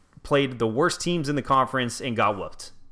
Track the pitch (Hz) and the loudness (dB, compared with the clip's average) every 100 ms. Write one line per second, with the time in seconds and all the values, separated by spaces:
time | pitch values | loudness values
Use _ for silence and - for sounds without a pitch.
0 | _ - - 143 135 120 113 117 170 - | _ -12 0 2 2 0 0 2 0 0
1 | 170 175 139 143 - 135 123 131 120 - | -2 0 0 -2 2 2 2 0 -2 -4
2 | 135 113 104 98 80 - - - - | -4 2 2 0 -6 -10 -16 -16 -20